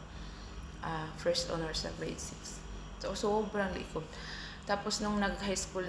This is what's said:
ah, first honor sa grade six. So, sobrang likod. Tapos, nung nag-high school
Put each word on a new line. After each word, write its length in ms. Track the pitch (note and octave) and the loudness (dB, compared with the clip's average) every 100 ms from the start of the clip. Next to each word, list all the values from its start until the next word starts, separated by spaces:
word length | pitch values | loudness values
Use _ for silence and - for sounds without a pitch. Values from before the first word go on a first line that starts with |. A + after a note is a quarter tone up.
| D#3 - - - - - - - D#3+ | -8 -8 -8 -8 -10 -8 -8 -4 -2
ah, 240 | D#3+ D#3 D#3 | -2 -2 2
first 320 | F3 E3+ D#3+ | 4 4 4
honor 240 | E3 D#3+ | 2 0
sa 160 | D#3 - E3 | 0 -2 -2
grade 240 | D#3+ - | -2 -2
six. 400 | - - - - - - - - | -6 -6 -8 -8 -8 -8 -8 -6
So, 160 | - G3 | -4 2
sobrang 560 | G#3+ G#3 G#3 G#3 G3 | 4 6 4 2 2
likod. 320 | - - D#3+ D#3 - - - - - - | 0 -2 -4 -4 -6 -8 -6 -8 -6 2
Tapos, 320 | G3+ G#3+ G#3 | 2 2 2
nung 160 | G#3+ G#3 | 4 4
nag-high 400 | G3 F3+ G3 F#3 | 4 4 2 2
school 240 | - F#3 | 0 0